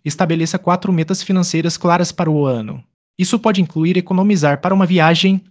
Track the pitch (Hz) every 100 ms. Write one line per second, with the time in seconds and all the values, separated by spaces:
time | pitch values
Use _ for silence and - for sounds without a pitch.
0 | 151 - 175 165 165 185 - 190 196 175
1 | 160 190 - 185 180 160 170 - 180 175
2 | 175 - 165 151 139 120 107 131 - _
3 | _ - 185 233 226 196 165 156 160 180
4 | 175 185 202 196 147 143 175 196 180 180
5 | 160 165 185 190 -